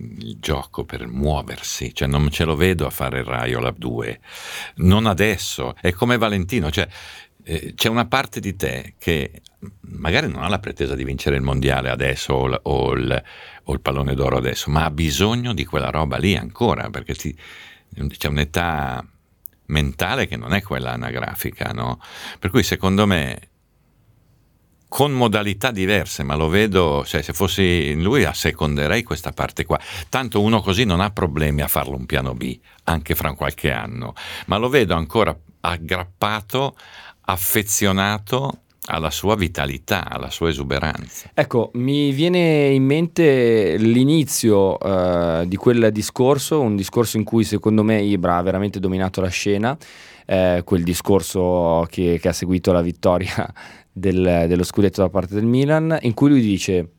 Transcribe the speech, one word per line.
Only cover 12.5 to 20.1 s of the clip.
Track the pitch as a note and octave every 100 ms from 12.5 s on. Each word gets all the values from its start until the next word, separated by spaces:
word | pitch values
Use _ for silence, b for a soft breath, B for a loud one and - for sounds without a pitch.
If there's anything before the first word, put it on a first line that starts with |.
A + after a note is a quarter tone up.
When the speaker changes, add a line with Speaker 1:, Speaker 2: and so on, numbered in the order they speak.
| B1
Speaker 1:
o | - C#2 B1
il, | B1+ B1 B1 - B B B
o | -
il | C2
pallone | - C2+ C#2
d'oro | C2+ C2 C2
adesso, | B1 A#1+ -
ma | D#2
ha | D#2+
bisogno | D2+ D#2+ C#2 G2+ A#2+ B2
di | F2+ C#2
quella | D2 C2
roba | D2+ D2+ B1+
lì | F2
ancora, | D#2+ A1 - A#2 B1+ A#1
perché | B1+ -
ti, | - D2 - B B B B B - C#2+ -
c'è | D2+
un'età | D2 D2 F2 F2 D#2 C2+ B1 - _ _ _ - _ -
mentale | D2+ D2 C2+ F2+